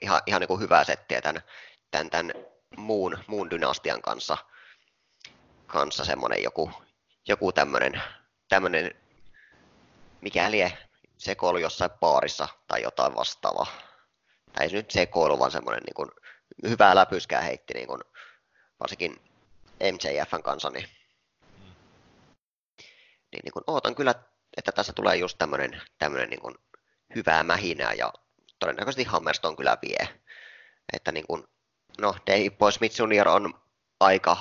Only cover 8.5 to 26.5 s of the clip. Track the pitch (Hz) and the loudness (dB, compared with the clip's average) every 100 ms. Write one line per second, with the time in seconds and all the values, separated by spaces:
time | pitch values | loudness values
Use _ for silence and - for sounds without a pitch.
8.5 | 95 92 85 87 - _ _ - - _ | 2 4 0 -2 -6 _ _ -20 -20 _
9.5 | _ _ _ _ _ - _ 101 92 107 | _ _ _ _ _ -20 _ -6 0 2
10.5 | 107 90 87 - _ _ _ - 98 90 | 2 0 -2 -16 _ _ _ -8 -2 0
11.5 | 87 82 - 90 - 85 69 71 - 71 | 2 0 -2 -4 0 2 4 2 -2 -6
12.5 | - - 60 57 - 65 58 62 - 50 | -8 -6 -4 -2 0 0 0 -4 -4 -2
13.5 | 50 - - - _ _ _ _ _ _ | -2 -4 -6 -20 _ _ _ _ _ _
14.5 | - 78 98 107 - 87 - 78 71 64 | -4 -2 -2 -2 0 2 2 2 4 0
15.5 | 65 60 57 - - 71 - - - _ | 0 -6 -6 -8 -10 -10 -12 -20 -20 _
16.5 | - - 113 104 95 92 92 - 67 67 | -8 -2 6 8 10 6 2 -2 -2 -2
17.5 | 65 - 62 64 65 - - - - _ | -4 -8 -10 -8 -12 -14 -20 -20 -20 _
18.5 | _ _ - - 98 87 - _ _ _ | _ _ -10 -10 -6 -8 -8 _ _ _
19.5 | - - - 98 90 76 71 76 85 - | -20 -20 -4 -2 -2 -2 -2 -2 -4 -4
20.5 | 69 73 64 - _ _ _ _ _ _ | -4 -6 -8 -12 _ _ _ _ _ _
21.5 | - 95 90 _ _ _ _ _ _ _ | -20 -20 -20 _ _ _ _ _ _ _
22.5 | _ _ - - - _ _ _ - - | _ _ -20 -20 -20 _ _ _ -14 -12
23.5 | - - 151 - 120 135 120 _ _ _ | -10 -4 -2 0 0 0 0 _ _ _
24.5 | - - - 101 - 98 90 90 - 78 | -8 -4 -2 -2 0 2 2 0 -2 -2
25.5 | 69 65 - - - 73 69 57 60 60 | -2 -4 -8 -18 -4 -4 -2 -4 -8 -12